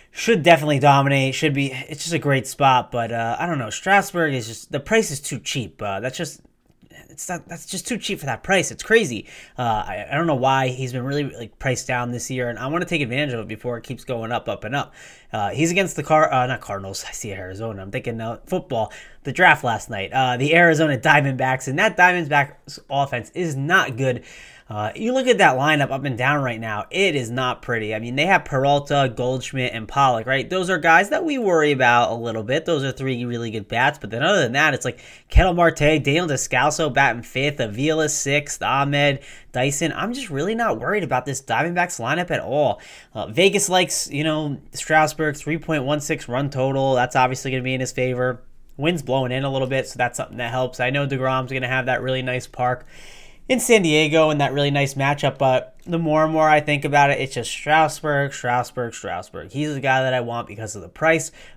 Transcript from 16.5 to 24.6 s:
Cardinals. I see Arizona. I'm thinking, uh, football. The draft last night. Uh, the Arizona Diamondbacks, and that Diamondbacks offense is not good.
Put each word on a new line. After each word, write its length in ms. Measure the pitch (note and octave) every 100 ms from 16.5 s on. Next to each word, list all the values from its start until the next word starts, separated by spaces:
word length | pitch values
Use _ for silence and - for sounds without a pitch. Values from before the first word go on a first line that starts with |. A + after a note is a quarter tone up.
| B2
Cardinals. 420 | - G2 F#2+ F#2+ -
I 40 |
see 220 | - G#2+
Arizona. 480 | F#2+ F#2 G2 A2+ G2
I'm 100 | F#2+
thinking, 300 | B2 A#2+ A2+
uh, 180 | A2+ A2+ -
football. 480 | F#3 - A#2 G#2+ - - -
The 100 | C#3
draft 320 | D3 F3+ C#3+ B2
last 240 | G#2+ -
night. 220 | G#2 F#2+
Uh, 240 | C3 B2+ B2
the 180 | C#3+ E3
Arizona 420 | E3+ D#3 D#3 B2+
Diamondbacks, 720 | D#3 D3 C#3 B2+ C3 C3 C3+
and 100 | D3
that 200 | G#3+ -
Diamondbacks 840 | F3+ F3+ C#3+ D3 C#3 - - - -
offense 420 | C#3 C#3 B2 A2+
is 240 | - E3+ C3+
not 420 | C#3+ F#3 C3 A#2
good. 260 | C3 A#2 - - - -